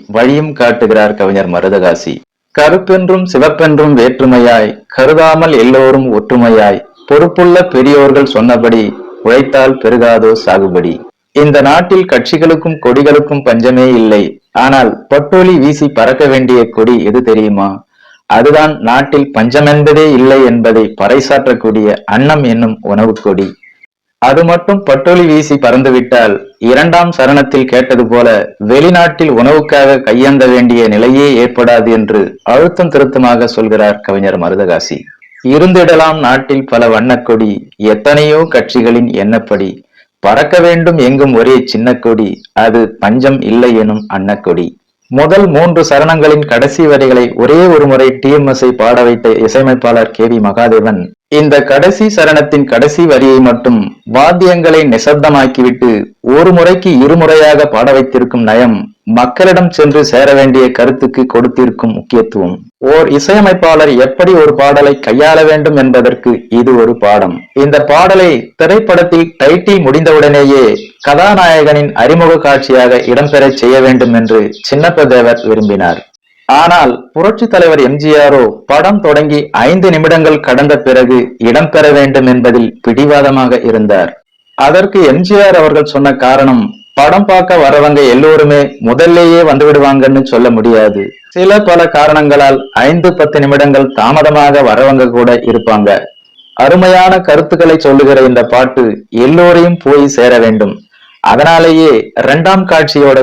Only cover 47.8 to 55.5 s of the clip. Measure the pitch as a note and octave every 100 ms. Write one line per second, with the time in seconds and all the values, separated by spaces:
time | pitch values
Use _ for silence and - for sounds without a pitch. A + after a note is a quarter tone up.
47.8 | C#3 C3 C3 C3 C3+ D3 C#3 C3 B2+ B2
48.8 | A2+ B2 A#2+ A#2 A2+ A2 A2 C3 C3+ B2+
49.8 | A#2+ A#2 A2 - A#2 A#2 G#2 G2+ A#2 A2
50.8 | G#2+ F#2+ F2+ - - D3+ D3+ C#3+ B2+ C#3
51.8 | F3+ - G#3+ G3+ D#3 D3+ D3 D3 C3+ A#2
52.8 | D3 - E3 C3 C3+ C3 B2+ A#2 C3 A2+
53.8 | G2 - - B2 D#3 F3+ F#3 F3 E3 D#3+
54.8 | D3+ A2+ C#3+ D3 D3+ C#3+ C3